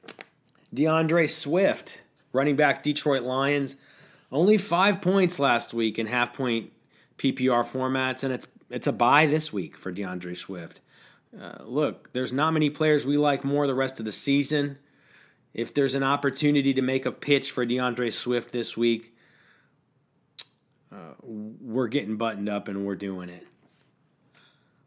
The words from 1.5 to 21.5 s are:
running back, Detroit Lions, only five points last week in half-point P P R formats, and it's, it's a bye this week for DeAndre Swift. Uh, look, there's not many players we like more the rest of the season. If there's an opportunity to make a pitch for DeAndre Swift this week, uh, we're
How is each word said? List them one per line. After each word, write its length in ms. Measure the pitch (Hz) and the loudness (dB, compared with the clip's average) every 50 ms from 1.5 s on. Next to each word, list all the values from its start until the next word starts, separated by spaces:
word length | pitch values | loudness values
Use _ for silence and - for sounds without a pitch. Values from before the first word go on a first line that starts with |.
| 160 185 196 147 107 - - - - - - _ _ _ _ _ - | 2 4 4 2 2 0 -6 -14 -16 -18 -20 _ _ _ _ _ 0
running 220 | 127 139 147 139 | 2 2 4 4
back, 280 | 135 151 139 131 - - | 4 4 4 2 0 -2
Detroit 400 | 151 143 - - 151 139 127 120 | -4 -2 0 0 0 0 2 0
Lions, 520 | 127 127 135 135 143 143 143 139 135 - - _ - - - - - - _ _ _ | -2 0 0 2 2 2 0 -2 -4 -8 -14 _ -20 -20 -20 -20 -20 -20 _ _ _
only 260 | 127 143 180 208 214 | 0 4 6 6 6
five 440 | 208 208 - 175 175 190 208 196 196 | 4 2 2 2 4 4 4 2 2
points 380 | - 180 196 196 185 170 - - | 2 2 4 4 4 2 2 2
last 340 | 139 131 120 113 - - 120 | 2 4 4 2 0 -2 -2
week 240 | 117 113 110 107 | 0 0 0 0
in 100 | 117 110 | -2 -2
half-point 640 | 107 123 123 123 123 - - 135 123 117 113 - - - _ _ _ _ _ _ _ _ | -2 0 0 0 -2 -2 -2 -2 0 0 -2 -2 -6 -12 _ _ _ _ _ _ _ _
P 140 | - - 135 | -2 -2 -2
P 160 | 135 131 127 | 0 2 2
R 160 | 127 120 120 117 | 2 2 2 0
formats, 600 | - - 135 131 131 135 131 131 131 127 - 135 | -2 -4 -4 -2 -2 -2 -2 -2 -2 -4 -4 -4
and 100 | 135 127 | -4 -4
it's, 140 | 120 - - _ _ _ - | -6 -8 -14 _ _ _ -10
it's 160 | 123 120 - | -10 -4 -2
a 40 | 147 | -2
bye 360 | 120 101 120 123 139 151 160 | 0 2 4 6 6 6 6
this 260 | 143 147 156 156 - 107 | 4 2 0 -2 -2 -4
week 240 | 101 87 78 - | -6 -6 -6 -10
for 160 | - - 95 90 | -12 -10 -10 -8
DeAndre 420 | 95 98 90 90 90 87 87 87 | -6 -8 -8 -8 -8 -8 -10 -10
Swift. 460 | - - - 95 87 82 85 - - _ _ _ _ - - _ _ _ _ 233 - | -10 -10 -10 -10 -10 -12 -14 -16 -20 _ _ _ _ -20 -20 _ _ _ _ -18 -16
Uh, 240 | - 87 - - 71 | -16 -14 -14 -14 -12
look, 480 | 107 123 147 151 117 - - - _ - | -6 -2 0 0 0 -2 -6 -12 _ -6
there's 200 | 127 127 110 123 | -4 -4 -2 0
not 180 | 139 151 160 | 0 2 2
many 200 | 160 156 151 143 | 2 2 2 0
players 340 | 147 - 156 156 151 139 - | 0 0 2 2 2 2 2
we 120 | 139 147 | 0 0
like 260 | 147 147 147 139 135 139 | 2 2 2 0 0 0
more 240 | 139 143 147 147 | 0 0 0 0
the 80 | 139 127 | 0 0
rest 240 | 131 131 127 - - | 0 -2 -2 -4 -6
of 60 | 110 | -6
the 60 | 110 | -6
season. 680 | - - - 139 139 143 139 - 156 147 143 143 139 - _ _ _ _ _ _ _ _ _ _ _ _ _ _ - | -6 -4 0 2 2 2 2 0 0 0 -2 -2 -6 -10 _ _ _ _ _ _ _ _ _ _ _ _ _ _ -8
If 220 | 113 117 - - | -8 -8 -2 0
there's 180 | 143 139 131 135 | 2 2 2 2
an 100 | 139 135 | 0 0
opportunity 720 | 135 143 139 143 139 135 - 151 147 147 143 135 139 131 | 0 0 0 0 -2 -2 0 2 2 2 4 2 2 2
to 80 | 131 | 0
make 240 | 131 127 131 131 131 | 0 0 0 -2 -2
a 60 | 127 | -4
pitch 400 | 120 - - 147 143 135 135 - | -6 -4 0 2 2 2 2 -2
for 140 | - 131 120 | -4 -4 -2
DeAndre 460 | 117 123 127 127 123 117 117 123 113 | 0 0 0 0 -2 -2 -2 -2 -4
Swift 400 | - - - 123 123 120 113 - | -4 -4 -2 -2 -2 -2 -2 -4
this 240 | - 123 113 - - | -6 -6 -6 -4 -2
week, 400 | 117 117 120 117 113 - - _ _ _ _ _ _ _ _ _ _ _ _ _ _ _ _ _ _ _ _ _ _ _ _ _ - - - _ _ _ _ _ _ _ _ | 0 2 2 2 0 -4 -12 _ _ _ _ _ _ _ _ _ _ _ _ _ _ _ _ _ _ _ _ _ _ _ _ _ -20 -20 -20 _ _ _ _ _ _ _ _
uh, 220 | 104 98 85 78 65 - | -20 -18 -18 -18 -20 -18
we're 680 | - - 110 107 107 110 | -16 -14 -12 -12 -12 -12